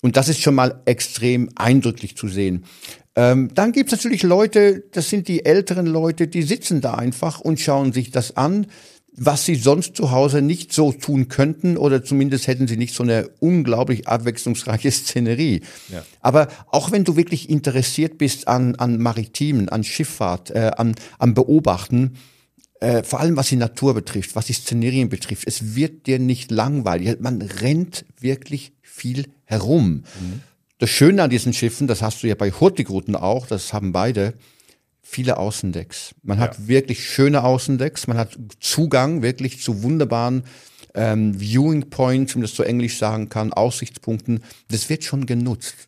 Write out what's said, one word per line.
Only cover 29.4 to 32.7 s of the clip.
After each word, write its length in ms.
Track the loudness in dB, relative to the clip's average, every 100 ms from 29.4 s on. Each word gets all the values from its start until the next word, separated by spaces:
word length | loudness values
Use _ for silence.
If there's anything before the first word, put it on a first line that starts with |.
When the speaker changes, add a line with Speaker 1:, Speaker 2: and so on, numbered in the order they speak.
Speaker 1:
herum. 580 | _ -4 2 4 4 0 -6 -12
Speaker 2:
Mhm. 200 | -10 -10 -14 _ _ _
Speaker 1:
Das 100 | -2
Schöne 320 | 6 6 6
an 80 | 2
diesen 220 | 2 0
Schiffen, 340 | -2 -2 -2 -2
das 160 | 0
hast 200 | -2 -2
du 40 | -4
ja 80 |
bei 160 | 0 -2
Hurtigruten 640 | 4 2